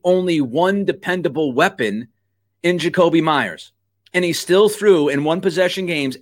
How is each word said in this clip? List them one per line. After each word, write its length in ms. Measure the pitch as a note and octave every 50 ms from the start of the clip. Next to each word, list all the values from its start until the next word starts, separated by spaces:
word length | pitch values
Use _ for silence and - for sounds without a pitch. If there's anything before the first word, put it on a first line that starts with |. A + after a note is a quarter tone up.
| -
only 360 | F3+ F#3 F#3 F#3 F3+ E3+ D3+
one 440 | C#3 A#2+ A#2 D#3 F3 F#3+ G3+ G3+ G3
dependable 680 | F#3 - - - F3+ F3+ F#3 E3 E3 - D#3 D#3 C#3 A#2+
weapon 540 | C#3+ E3+ G3 F#3+ - B2 G#2 G2+ A2 A#2+ - _ _ _ _ _ _ _ _ _ _ -
in 160 | F3 F3+ E3+
Jakobi 420 | D3 F3 - F#3 F3 E3+ D#3+ E3
Meyers. 520 | D#3 D#3+ D3+ C#3 A#2 F#2 D#2+ - - - _ _ _ _ _ _ _ _ -
And 100 | F3+ F3+
he 80 | E3+ E3
still 360 | - - - F3+ F#3+ G#3+ G3+
threw 400 | G#3 - G3+ G#3+ F#3+ D#3+ D3 C#3+
in 160 | C#3 C#3 D3
one 160 | D3+ E3 F#3+
possession 440 | F#3+ F#3+ D3+ F3+ F#3 F3 - F#3+ F#3+
games, 300 | F3 E3+ D3 C#3 C3+ B2+ -